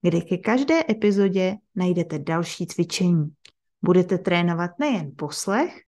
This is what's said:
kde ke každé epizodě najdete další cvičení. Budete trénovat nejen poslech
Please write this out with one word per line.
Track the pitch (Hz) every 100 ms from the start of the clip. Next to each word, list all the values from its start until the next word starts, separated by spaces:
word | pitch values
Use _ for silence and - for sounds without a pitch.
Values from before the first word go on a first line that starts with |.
kde | 175 170
ke | - 180
každé | 214 247 277 330 320
epizodě | 220 208 196 196 190 185 208 _ -
najdete | 180 175 160 156
další | 143 165 165 - 170
cvičení. | - 175 - 180 170 151 - - _ _ _
Budete | 170 180 180 185
trénovat | 185 175 175 170 175 175
nejen | 294 220 151 -
poslech | 147 - - 208 339 - _